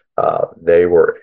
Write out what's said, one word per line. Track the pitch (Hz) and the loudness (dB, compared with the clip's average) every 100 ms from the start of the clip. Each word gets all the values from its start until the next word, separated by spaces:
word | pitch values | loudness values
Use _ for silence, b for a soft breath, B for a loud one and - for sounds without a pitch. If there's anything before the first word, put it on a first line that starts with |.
| _ - | _ -6
uh, | - - - - | -4 -4 -8 -6
they | 82 85 87 | 0 0 2
were | 87 80 - | 2 0 -2